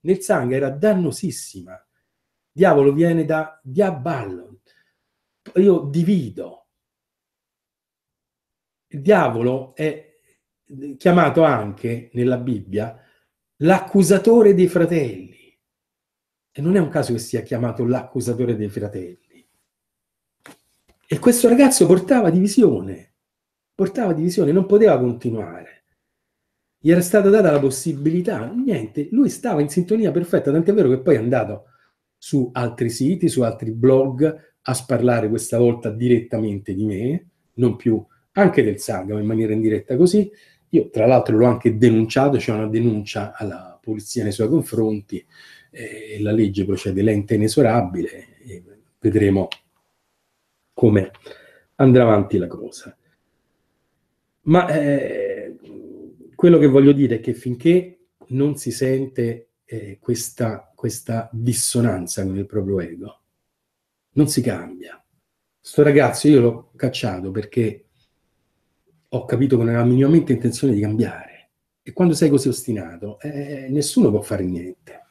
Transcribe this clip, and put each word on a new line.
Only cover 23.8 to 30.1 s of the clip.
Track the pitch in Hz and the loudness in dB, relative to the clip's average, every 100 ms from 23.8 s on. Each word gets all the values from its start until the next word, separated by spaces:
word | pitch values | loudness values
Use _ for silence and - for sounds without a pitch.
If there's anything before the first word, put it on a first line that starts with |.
| 196 - 208 | -4 -2 -4
divisione, | 160 170 175 147 | -2 -2 0 2
non | 175 190 | 2 2
poteva | 208 220 139 | 4 6 4
continuare. | 123 117 123 113 90 87 82 _ _ _ _ _ _ _ _ _ _ _ | 0 -4 -6 -6 -10 -14 -20 _ _ _ _ _ _ _ _ _ _ _
Gli | 151 | 2
era | 170 | 2
stata | 180 214 196 | 4 4 4
data | 214 185 | 4 4
la | 147 | 2
possibilità, | 135 131 170 139 147 170 180 175 117 | 0 -2 -6 -4 -2 -2 -4 -6 -6
niente, | 233 269 165 110 - 147 | -6 -4 -4 -6 -8 -4
lui | 226 262 | 0 0
stava | - 240 165 | 0 -4 -2
in | 147 | 0
sintonia | 185 175 214 208 | -2 -2 0 0